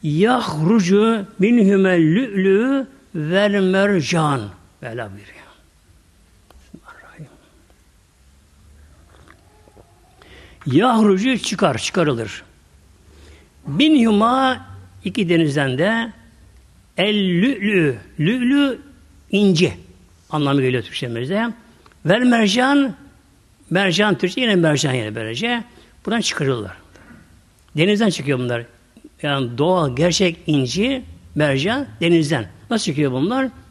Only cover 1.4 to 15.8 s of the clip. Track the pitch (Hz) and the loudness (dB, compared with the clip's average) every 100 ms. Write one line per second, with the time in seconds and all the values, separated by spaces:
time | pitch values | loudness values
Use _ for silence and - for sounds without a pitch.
1.4 | 190 240 196 196 190 180 160 180 262 196 | 2 4 4 4 4 4 4 2 0 0
2.4 | 190 196 247 277 262 - _ 175 151 185 | 2 2 2 -2 -4 -14 _ -10 -2 0
3.4 | 208 202 190 190 202 196 135 175 151 139 | 0 2 0 2 2 0 0 0 0 -2
4.4 | 104 - - _ 120 113 110 98 101 - | -6 -16 -20 _ -14 -12 -12 -14 -20 -20
5.4 | - - _ _ _ _ _ _ _ _ | -20 -20 _ _ _ _ _ _ _ _
6.4 | _ - - - - - - - 151 - | _ -20 -20 -20 -20 -20 -20 -20 -20 -20
7.4 | _ _ _ _ _ _ _ _ _ _ | _ _ _ _ _ _ _ _ _ _
8.4 | _ _ - - - - _ - - - | _ _ -20 -20 -20 -20 _ -20 -20 -20
9.4 | _ _ - - - _ _ _ - - | _ _ -20 -20 -20 _ _ _ -20 -20
10.4 | - - - 135 185 220 214 190 240 254 | -20 -14 0 2 2 2 4 2 0 -2
11.4 | - 190 180 117 - - 156 120 110 - | -4 -2 -2 -2 -4 -2 -2 -2 -6 -12
12.4 | - _ _ _ _ _ _ - - - | -20 _ _ _ _ _ _ -20 -20 -20
13.4 | _ _ - 143 302 302 226 208 226 262 | _ _ -8 0 2 4 4 2 2 2
14.4 | 262 254 - - - - 196 190 180 170 | 0 -2 -10 -20 -20 -12 -10 -4 0 2
15.4 | 156 139 139 127 | 2 0 -2 0